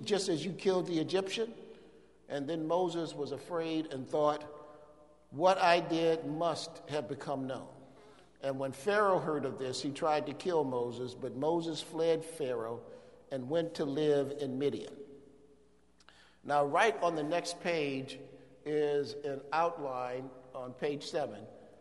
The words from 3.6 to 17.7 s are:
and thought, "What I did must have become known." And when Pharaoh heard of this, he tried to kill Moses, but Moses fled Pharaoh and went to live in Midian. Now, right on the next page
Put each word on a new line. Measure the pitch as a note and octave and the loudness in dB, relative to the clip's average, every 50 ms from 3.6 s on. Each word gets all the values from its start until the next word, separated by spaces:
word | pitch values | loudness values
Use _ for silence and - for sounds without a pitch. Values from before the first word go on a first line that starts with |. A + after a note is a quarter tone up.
| E3 D#3+ D#3+ D#3+ D#3 D#3 | -2 0 0 -2 -2 -2
and | C#3 C3 C3 B2+ | -4 -8 -6 -2
thought, | D3+ D3+ D3+ D3 D3+ D3 - - - - - - - - - - - - - - - _ _ - | 2 4 4 4 2 0 -4 -12 -14 -14 -16 -18 -18 -20 -20 -20 -20 -20 -20 -20 -20 _ _ -12
"What | B2+ C3+ E3+ F#3 F#3+ F#3 | -4 4 6 6 6 8
I | F#3 E3+ E3+ F3+ | 8 8 8 6
did | E3 D3+ E3 E3 E3 E3 D#3+ D#3+ C#3+ | 6 2 2 4 4 4 4 2 0
must | C#3+ D3+ D#3 E3+ E3+ D3 - - - - - - - | -4 -2 0 0 0 0 -2 -6 -10 -12 -14 -10 -4
have | C#3+ D3+ D3 D3 | -4 -4 -2 -4
become | C#3+ - - - C#3 C3+ C3 | -6 -8 -4 -4 -4 -4 -2
known." | C3 C3 A2+ - - - - - - - - - - - - - - _ - | -4 -6 -8 -8 -12 -16 -18 -20 -20 -20 -20 -20 -20 -20 -20 -20 -20 _ -6
And | - C#3 C3+ C3 | -4 -4 -2 -2
when | C#3 C3+ | -4 -4
Pharaoh | A#2+ - - G3+ G3+ G#3+ G#3 G3 F#3 D#3+ | -4 -4 0 2 4 6 6 6 6 4
heard | C#3 E3+ D3+ C#3+ B2+ | 2 0 -2 0 -2
of | C3 A2+ - | -2 -4 -4
this, | C3 C3 B2+ - | -4 -4 -4 -2
he | - C#3+ | -2 -4
tried | C3+ - E3 D#3 D3+ D3+ C#3+ C#3+ | -2 0 2 4 4 4 2 -2
to | C3+ | -6
kill | - - F#3 F3 D#3 C#3+ | -4 -2 0 2 2 2
Moses, | C3+ B2+ B2 A#2+ A#2+ A2+ A#2 B2+ B2 - | 2 0 -2 -2 -2 -4 -6 -6 -8 -8
but | - B2+ B2 A2 | -8 -8 -6 -4
Moses | B2+ D3 D#3 E3+ E3+ E3 E3 D#3 D3 | 0 0 2 2 2 0 -2 -4 -6
fled | - - D3 D#3+ E3 E3 E3 D#3+ D#3+ | -8 -8 -2 0 4 4 4 2 0
Pharaoh | - - - C#3+ B2+ B2 A2+ A2+ A2+ A#2 A2 - - - - - - - - - - | -6 -6 -4 -2 -2 -2 -2 -2 -4 -6 -8 -10 -14 -18 -18 -20 -20 -20 -20 -12 -8
and | C#3 C3 B2 B2+ | -6 -6 -4 0
went | D#3 E3+ D#3+ D#3+ - | 0 0 0 0 -2
to | - D#3+ | -2 -2
live | C#3+ C3+ D#3 D3+ D3+ C#3+ C#3+ C#3 C3 - - | 0 0 2 4 6 6 4 4 0 -2 -4
in | D3 C3 B2+ C3 | -4 -4 -2 0
Midian. | C#3+ C#3 - - - - - - - - - - - - - - - - - - _ _ _ _ _ _ _ _ - - - - - - _ _ - | 0 0 0 -2 -6 -8 -12 -14 -16 -16 -16 -20 -20 -20 -20 -20 -20 -20 -20 -20 _ _ _ _ _ _ _ _ -20 -20 -20 -20 -20 -20 _ _ -2
Now, | C3 C#3+ D3 C#3+ | 2 4 4 4
right | C#3+ D3 F3+ A3 A3+ - - F3+ | 4 4 6 6 4 4 4 2
on | E3+ E3 | 2 2
the | D#3 D3 | 2 0
next | D3+ E3+ F3 - - - - | 0 0 0 0 -2 -8 -4
page | - F3+ | -2 0